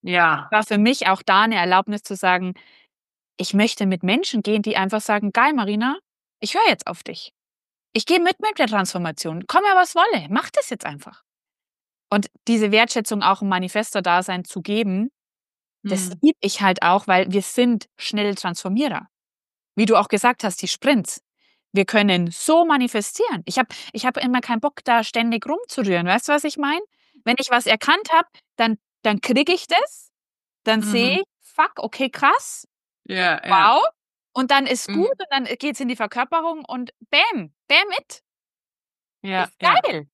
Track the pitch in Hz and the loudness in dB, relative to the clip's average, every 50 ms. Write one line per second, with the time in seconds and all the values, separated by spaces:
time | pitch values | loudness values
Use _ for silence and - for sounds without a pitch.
0 | - 185 180 180 170 165 156 147 - - - 214 214 - 214 208 208 226 190 - | -6 -2 2 2 4 4 2 0 -2 0 0 0 0 2 2 2 4 4 2 2
1 | - 185 190 190 - - 190 196 214 226 226 196 175 180 185 185 196 - 208 208 | 2 0 0 0 2 4 4 6 6 4 2 0 2 4 4 2 2 0 -6 -8
2 | _ - 202 185 - 185 180 180 185 180 185 - - _ _ _ _ _ _ _ | _ -8 -10 -2 0 2 2 2 0 -4 -8 -10 -14 _ _ _ _ _ _ _
3 | _ _ _ _ _ _ _ - 185 - - 196 208 226 - - 208 190 185 175 | _ _ _ _ _ _ _ -10 -8 -2 2 2 2 2 0 -2 -2 -2 -2 -2
4 | 185 180 202 277 381 - - 226 196 208 214 214 208 214 208 196 190 190 220 214 | 0 0 0 0 -2 -2 -4 -4 -2 0 -2 -2 -2 0 0 0 0 0 -2 -4
5 | - - 214 208 208 202 185 233 247 285 311 262 214 190 208 208 233 254 285 381 | -2 -2 -2 -2 -2 -2 0 2 2 2 2 0 -2 -2 -2 -2 -2 -2 -4 -4
6 | _ _ _ _ _ _ _ _ - 208 - 349 453 392 226 - - - 180 - | _ _ _ _ _ _ _ _ -10 -6 -2 2 2 2 2 0 -4 -10 -12 -10
7 | - - 175 - - - _ _ _ _ _ _ _ _ _ _ _ _ _ 220 | -12 -14 -14 -14 -16 -20 _ _ _ _ _ _ _ _ _ _ _ _ _ -6
8 | - - 339 370 349 349 381 _ - 427 415 - 277 220 220 202 190 185 - 185 | -2 0 0 2 2 0 -2 _ -4 -6 -2 -2 -2 0 0 -2 -2 -2 -4 -6
9 | 175 165 156 - - 165 160 165 196 - - 339 403 415 392 370 359 349 - 339 | -6 -6 -8 -8 -8 -8 -8 -8 -8 0 0 2 2 4 4 4 2 2 2 0
10 | 359 466 415 226 151 143 190 262 - - - - 554 - 247 - - - 147 143 | 2 2 0 -2 -4 -2 -4 -4 -4 -2 -4 -4 -4 -4 -8 -10 -8 -10 -10 -10
11 | - - - _ _ _ _ _ _ _ _ _ _ _ _ _ _ _ _ _ | -16 -20 -20 _ _ _ _ _ _ _ _ _ _ _ _ _ _ _ _ _
12 | _ _ 208 208 202 - _ _ _ - 233 220 214 208 202 214 226 233 - 240 | _ _ 0 0 0 -2 _ _ _ 0 0 2 2 4 4 4 4 4 0 -4
13 | 214 - 226 202 196 165 196 - 208 196 190 180 185 180 - 214 226 - - 202 | -4 -2 -4 0 2 2 0 2 0 -2 -2 -2 -4 -2 -4 -4 -4 -2 -4 -4
14 | 185 185 175 180 185 - 185 180 180 - - 190 165 - 208 214 233 202 185 190 | 0 2 2 0 0 -2 -6 -8 -8 -10 -12 -12 -6 -4 -2 -2 -2 -2 -2 -2
15 | 214 269 _ _ _ _ _ _ _ _ _ _ _ _ _ _ _ 202 196 196 | -4 -4 _ _ _ _ _ _ _ _ _ _ _ _ _ _ _ -6 -4 -4
16 | 185 180 180 165 - 302 320 _ - 196 - - 202 196 185 - - 170 180 202 | -4 -6 -6 2 2 2 2 _ -4 -4 -4 0 2 2 2 2 2 2 2 2
17 | - - 185 185 190 - 185 202 190 - - - 247 240 240 208 - _ _ _ | 2 2 2 2 2 2 -2 -2 -2 -2 0 0 2 2 2 -2 -4 _ _ _
18 | - - - 208 202 208 202 - - 185 170 - - 190 190 226 294 285 185 - | -10 -6 -4 -2 -2 -2 -4 -4 -6 -8 -8 -6 -6 -4 -2 -2 -2 -2 -4 -6
19 | - _ _ _ _ _ _ _ _ _ _ _ _ _ _ - 220 208 220 190 | -10 _ _ _ _ _ _ _ _ _ _ _ _ _ _ 0 2 4 4 4
20 | 208 - - - - 247 247 _ - 208 180 - - 180 - - - 262 294 226 | 4 2 0 2 2 2 0 _ -4 -6 -6 -6 -8 -8 -8 -2 0 2 2 2
21 | 175 - - - _ _ _ _ _ _ _ _ _ _ - 196 196 - - 214 | 0 -4 -10 -14 _ _ _ _ _ _ _ _ _ _ 0 0 0 2 2 2
22 | 208 202 185 180 175 170 170 - - - 311 330 349 330 302 277 254 240 - 220 | 4 4 2 2 0 -2 -6 -6 0 2 4 4 4 4 2 2 0 0 -2 -4
23 | 208 - - - 440 466 294 185 - - 180 262 254 _ - - - - - 226 | -6 -4 -4 -4 -2 -2 -2 -6 -8 -6 -2 -2 -2 _ -4 -18 -18 -12 -12 -4
24 | - 254 247 - - 247 247 254 247 - 240 220 - 294 _ - - - 240 233 | -4 -4 -2 -2 -2 0 -2 -2 -2 -2 -4 -2 -2 -4 _ -4 -2 2 2 2
25 | 220 - - 233 233 233 226 226 - - 294 381 494 _ - - 233 196 180 170 | 2 0 -2 -2 0 0 -2 -4 -4 -4 -6 -6 -6 _ -6 -4 0 0 0 0
26 | 170 175 185 240 - - 294 294 285 302 - - 285 277 302 339 427 _ _ _ | 2 2 0 0 2 0 0 0 0 -2 -4 -4 -4 -2 -2 -4 -6 _ _ _
27 | _ _ _ _ _ 226 247 254 262 - 247 240 240 - 226 214 - - 311 359 | _ _ _ _ _ -2 -2 -2 0 0 0 0 2 2 0 0 4 2 2 2
28 | 427 - 320 320 339 _ _ - _ _ _ - 233 226 220 - _ _ _ _ | 2 2 2 2 2 _ _ -20 _ _ _ 0 0 0 0 -2 _ _ _ _
29 | _ 220 208 202 - - 254 254 302 311 349 349 - - 330 370 508 622 - - | _ -2 -2 0 0 0 2 2 2 2 0 -2 -2 0 0 2 2 0 -6 -16
30 | - _ _ _ _ _ _ _ _ _ _ _ _ - 220 220 202 208 208 240 | -20 _ _ _ _ _ _ _ _ _ _ _ _ 0 0 0 0 0 0 2
31 | 233 254 277 359 392 _ _ _ _ _ _ - 311 381 - - - 254 - - | 2 2 0 0 -4 _ _ _ _ _ _ 0 0 0 0 -6 -10 -10 -6 -4
32 | 269 254 - - - 285 370 523 - - - - - _ _ _ _ _ _ _ | -6 -6 -4 0 2 2 2 2 -2 -6 -16 -16 -18 _ _ _ _ _ _ _
33 | _ - 190 185 180 180 160 - - - 180 190 190 208 247 320 466 640 - _ | _ -8 -4 0 0 0 0 0 0 2 2 4 6 6 4 4 2 2 -2 _
34 | _ _ _ _ _ _ _ 254 262 247 277 277 269 262 254 240 - - 202 311 | _ _ _ _ _ _ _ -4 0 2 2 2 2 2 -4 -4 -4 -6 -2 -2
35 | 359 466 539 _ 381 - 277 277 254 214 233 - - 294 254 - 285 240 247 - | 0 0 -2 _ -6 -4 -2 -4 -2 -4 -6 -6 -4 -6 -6 -4 -6 -6 -4 -4
36 | 220 202 - 240 254 269 - 330 320 339 330 311 285 - - 247 247 233 _ _ | -6 -6 -4 -4 -4 -2 -2 -2 -2 -2 -6 -6 -10 -12 -10 -10 -10 -12 _ _
37 | - _ - 285 370 466 415 262 175 151 _ _ _ _ 285 320 392 415 370 - | -10 _ 2 2 2 2 -2 -6 -8 -10 _ _ _ _ 2 2 2 2 -4 -8
38 | - _ - - _ _ _ _ _ _ _ _ _ _ _ _ _ _ _ _ | -10 _ -20 -20 _ _ _ _ _ _ _ _ _ _ _ _ _ _ _ _
39 | _ _ _ _ - 196 190 185 180 - _ _ - 349 392 698 740 523 226 156 | _ _ _ _ -10 -4 -2 -2 -2 -2 _ _ 0 2 2 4 2 0 -4 -6
40 | 147 143 | -8 _